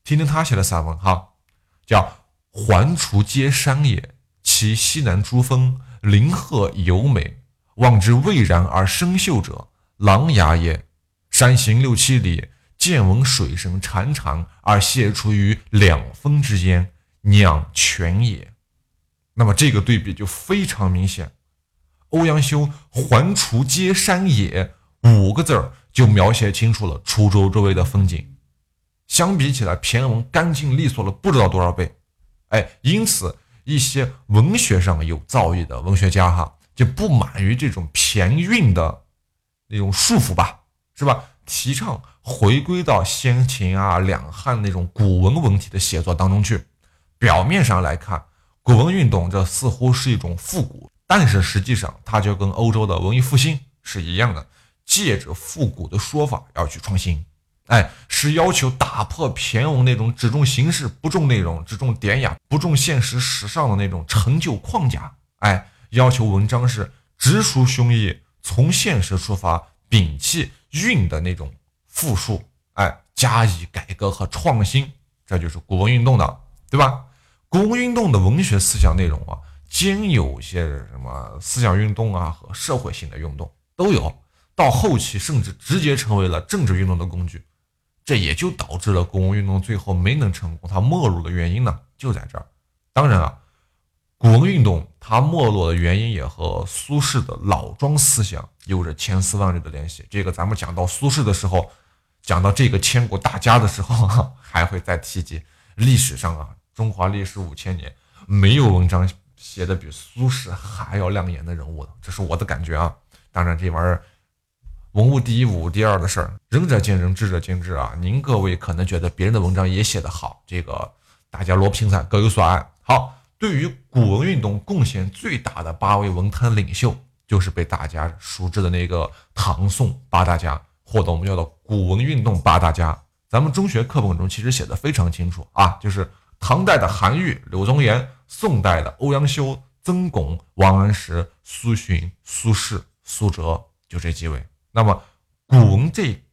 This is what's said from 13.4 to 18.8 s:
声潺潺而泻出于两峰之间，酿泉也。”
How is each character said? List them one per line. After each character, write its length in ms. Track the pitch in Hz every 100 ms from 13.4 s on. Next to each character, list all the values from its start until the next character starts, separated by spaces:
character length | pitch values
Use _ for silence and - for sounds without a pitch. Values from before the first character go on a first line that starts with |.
| 64
声 260 | 85 92 92
潺 340 | - 95 117
潺 320 | 147 - 78 85 -
而 180 | - 104
泻 320 | - 127 104
出 200 | 104 107
于 260 | 104 101 107 -
两 420 | 104 98 78 64
峰 280 | - 143 147
之 160 | 131 98
间， 340 | 92 90 90 _ _ _
酿 480 | 101 101 95 76 80
泉 520 | - - - 85 92
也。” 280 | 117 90 - - _ _